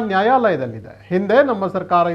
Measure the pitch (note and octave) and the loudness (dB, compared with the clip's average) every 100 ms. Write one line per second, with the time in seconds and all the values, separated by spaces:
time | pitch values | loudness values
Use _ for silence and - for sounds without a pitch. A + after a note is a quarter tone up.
0 | A3 F#3+ G#3+ C4 A3 D3+ B2 A2 G2+ - | 4 0 2 2 2 0 -4 -10 -16 -20
1 | - F3+ G3 B3 C#4+ G3+ F#3+ F#3+ D#3+ F3 | -6 -4 2 2 2 0 -4 -6 0 2
2 | E3+ | 2